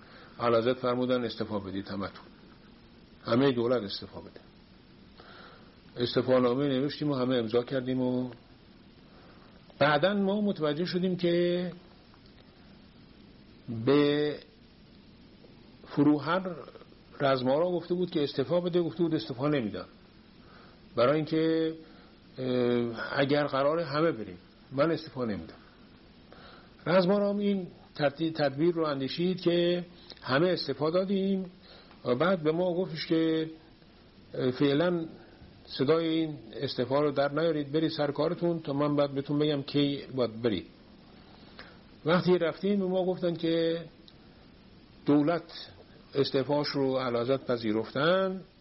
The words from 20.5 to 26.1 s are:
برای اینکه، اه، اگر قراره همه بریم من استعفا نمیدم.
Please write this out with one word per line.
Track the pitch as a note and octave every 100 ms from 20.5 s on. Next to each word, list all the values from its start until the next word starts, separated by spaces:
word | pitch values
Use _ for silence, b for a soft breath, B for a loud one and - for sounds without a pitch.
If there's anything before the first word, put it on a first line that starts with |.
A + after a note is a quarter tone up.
| B B B - -
برای | A#2+ D#3
اینکه، | D3+ D#3+ D#3+ D#3+ D#3+ D#3+ B B B B - -
اه، | C3 B2+ A#2+ A#2+ A#2+ A#2 - C#3
اگر | C#3 D3 C#3+
قراره | C3+ C#3+ E3
همه | D#3 D3 E3
بریم | A#2 F#2+ F2+ - - -
من | C3 D#3+
استعفا | D#3 - C3
نمیدم. | A#2 F#2 D#2+ - - - - - -